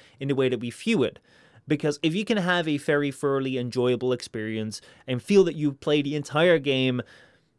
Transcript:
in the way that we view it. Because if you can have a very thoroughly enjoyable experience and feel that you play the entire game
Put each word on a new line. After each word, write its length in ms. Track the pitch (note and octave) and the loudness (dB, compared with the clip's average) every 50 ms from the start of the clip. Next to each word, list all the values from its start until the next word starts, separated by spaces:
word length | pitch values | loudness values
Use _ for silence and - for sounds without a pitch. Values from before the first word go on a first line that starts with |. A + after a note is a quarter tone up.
| - - _ _ | -20 -20 _ _
in 80 | C#3+ C#3 | -4 -2
the 60 | C#3 | 0
way 160 | C3+ C3 B2 | 2 2 2
that 100 | B2 G#2+ | 0 -2
we 80 | A#2+ A#2+ | -4 -8
view 340 | - - - A3+ A#3 D#3+ | -10 -4 -2 0 2 2
it. 160 | A#2+ - - - _ _ _ - - _ _ - _ | 2 0 -2 -8 _ _ _ -20 -20 _ _ -20 _
Because 320 | - D3+ C#3+ - D3+ D3 - | -2 -2 0 0 -2 -2 0
if 120 | - D#3 E3 | -2 -2 0
you 120 | G#3 G#3 | 0 -2
can 100 | - A3+ | 0 0
have 320 | G3+ F3 F3+ F3+ F3 D#3+ D#3 | 0 0 0 0 0 0 0
a 80 | D3 | -2
very 340 | C#3 - - D3 D3 C#3+ C#3 | -2 0 0 0 0 0 -2
thoroughly 460 | C3+ - D3+ C#3 C#3 C3+ C3+ C3+ C3 | -4 -2 -2 0 0 0 -2 -2 -4
enjoyable 560 | B2 B2 A#2+ A2 B2+ B2 B2 B2 A#2+ B2 B2+ | -4 -6 -4 -2 0 2 2 2 0 0 -2
experience 680 | B2+ A#2+ - - - A2 G#2+ A2 A2 A2 G#2+ A2 G#2+ - - - - - - | -2 -2 -4 -10 -8 -8 -6 -6 -6 -6 -6 -6 -8 -12 -16 -20 -20 -16 -6
and 160 | C3 B2+ B2 | -6 -6 -6
feel 200 | - - G3+ G3 F3+ | 0 4 6 6 6
that 120 | E3+ D3 | 6 2
you 160 | D#3 D3+ C#3+ | 0 -2 -2
play 300 | C3+ - - D#3+ D3 D3 | -2 -2 -2 0 0 2
the 140 | C#3 C#3 D3+ | 0 0 -4
entire 420 | D3 C#3 - - D3+ E3+ F3+ E3 D#3 | -4 -6 -2 0 2 4 4 4 4
game 420 | C3+ C#3+ C3 C3 C3 B2+ B2 B2 - - - - - - _ _ _ _ _ | 2 0 0 2 2 0 0 -2 -6 -8 -16 -20 -20 -20 _ _ _ _ _